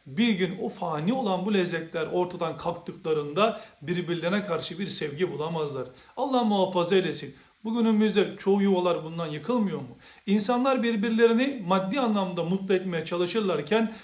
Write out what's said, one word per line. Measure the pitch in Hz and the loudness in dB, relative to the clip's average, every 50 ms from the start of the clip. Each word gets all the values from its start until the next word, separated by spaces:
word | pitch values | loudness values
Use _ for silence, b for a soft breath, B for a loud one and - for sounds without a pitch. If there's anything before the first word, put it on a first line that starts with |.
| _ | _
bir | 139 131 156 233 240 | -6 -2 0 2 2
gün | 214 175 185 170 - - - | 2 2 0 -2 -2 -4 -6
o | 226 | -8
fani | - - 175 170 160 151 156 185 254 | -6 -6 -6 -4 -4 -2 0 0 0
olan | 262 247 202 185 180 180 | 0 0 0 0 0 0
bu | 214 208 | 2 2
lezzetler | 190 180 - 170 160 165 165 - 165 156 | 2 2 0 -2 -4 -6 -6 -6 -6 -4
ortadan | - 165 180 180 175 - - 170 160 151 | -2 0 0 -2 -2 -2 -4 -6 -6 -6
kalktıklarında | - - 175 170 - - - 175 - - 165 156 151 143 147 147 180 214 226 220 B B B B _ 143 | -4 -4 -6 -6 -6 -8 -12 -12 -8 -4 -2 0 0 -2 -2 0 2 2 2 2 B B B B _ -6
birbirlerine | 143 175 180 165 156 170 156 156 170 196 208 196 | -4 -4 -2 -2 -4 -4 -4 -2 -2 0 -2 -2
karşı | 185 170 151 - - 180 165 | -2 -4 -4 -4 -6 -8 -8
bir | 202 | -6
sevgi | 170 - - 156 143 139 143 180 160 139 | -6 -6 -6 -6 -6 -4 -2 -2 -2 -2
bulamazlar. | 139 151 165 170 160 151 143 131 131 123 - B B B B B | -4 -6 -4 -4 -4 -4 -4 -4 -6 -8 -10 B B B B B
Allah | - 262 285 262 247 233 | -4 -2 0 2 2 2
muhafaza | 214 208 196 185 - 190 180 170 170 196 | 2 2 2 2 2 2 0 2 4 4
eylesin. | 190 175 160 143 - - 127 B B B B B _ - | 2 2 2 -2 -6 -8 -10 B B B B B _ -8
Bugünümüzde | 220 226 240 226 226 220 214 214 220 180 208 180 - - - | -4 0 2 4 4 4 4 4 4 4 4 2 2 -2 -2
çoğu | - 196 196 202 196 | 0 2 2 4 4
yuvalar | 202 190 180 180 175 170 156 151 | 4 4 4 4 2 2 0 -2
bundan | 160 165 165 170 | -6 -8 -6 -6
yıkılmıyor | 156 151 151 151 - 247 240 214 185 156 135 | -6 -6 -6 -2 0 0 2 2 0 -2 -4
mu? | 127 123 - B B B B B B | -8 -12 -16 B B B B B B
İnsanlar | - 196 214 208 - 247 247 254 269 269 254 220 | 0 2 2 2 2 2 2 2 2 2 2 2
birbirlerini | 233 233 208 196 233 226 220 233 226 226 233 262 285 277 247 185 | 2 0 2 0 2 4 6 6 6 6 4 2 0 -2 -4 -2
maddi | 170 190 190 190 190 233 285 | 0 0 2 2 0 0 0
anlamda | 254 226 208 202 190 180 175 170 165 | 0 2 2 0 0 -2 -2 -2 -2
mutlu | 165 190 196 196 190 196 | 0 -2 -2 0 0 0
etmeye | 185 190 185 170 160 160 | 0 0 -2 -4 -4 -4
çalışırlarken | - 175 175 180 175 - 226 214 185 170 147 147 147 208 226 233 220 B B | -4 -2 -2 -2 0 0 0 0 0 0 -2 0 0 2 2 2 0 B B